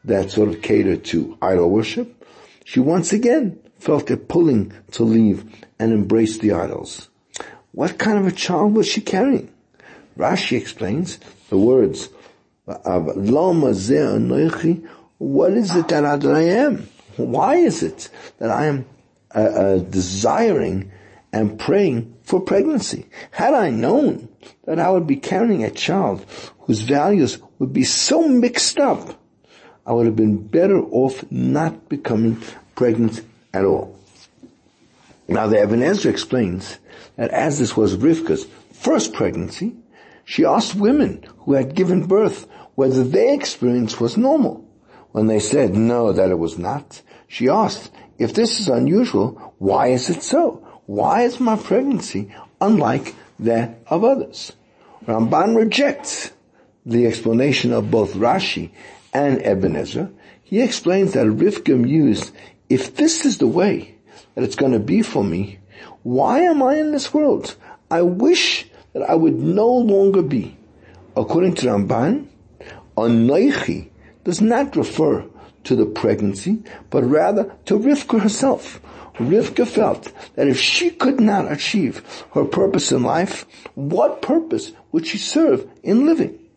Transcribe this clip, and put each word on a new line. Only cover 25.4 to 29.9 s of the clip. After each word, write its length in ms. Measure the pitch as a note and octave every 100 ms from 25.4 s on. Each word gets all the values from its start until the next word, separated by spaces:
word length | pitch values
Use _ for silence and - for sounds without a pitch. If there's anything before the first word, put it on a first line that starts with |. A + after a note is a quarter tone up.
| A#3 F3+
a 60 | G#2+
child 560 | - - F#3+ D3+ F#2 - - - _
whose 200 | - G#2+
values 560 | A2+ C#3 D#3+ G#3 A#2+ - - _
would 140 | C3
be 100 | C#3
so 440 | - - - D#4 D#4+
mixed 520 | B3 A#3+ A#3+ - -
up, 400 | C#4 E3 - - _ _ _ - - _
I 80 | -